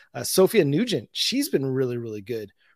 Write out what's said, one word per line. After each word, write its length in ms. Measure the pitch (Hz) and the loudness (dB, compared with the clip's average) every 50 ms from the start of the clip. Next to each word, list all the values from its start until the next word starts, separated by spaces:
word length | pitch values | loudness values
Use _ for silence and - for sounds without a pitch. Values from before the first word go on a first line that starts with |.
| - _ - | -20 _ -10
Uh, 100 | 127 120 | -8 -6
Sophia 420 | - - 185 190 185 - 214 156 | 0 4 4 4 6 6 4 4
Nugent, 440 | 139 143 170 247 247 185 123 104 - | 4 2 2 0 0 -2 -4 -6 -6
she's 380 | - - - - 226 277 285 - | -6 -4 -4 -2 -2 -2 -2 0
been 160 | - 151 135 | 0 0 0
really, 320 | 135 127 131 131 123 120 | 0 0 0 -2 -2 -2
really 240 | 120 117 113 107 107 | -6 -6 -8 -10 -10
good 300 | 101 123 120 110 104 95 _ _ _ _ _ | -8 -8 -8 -8 -8 -12 _ _ _ _ _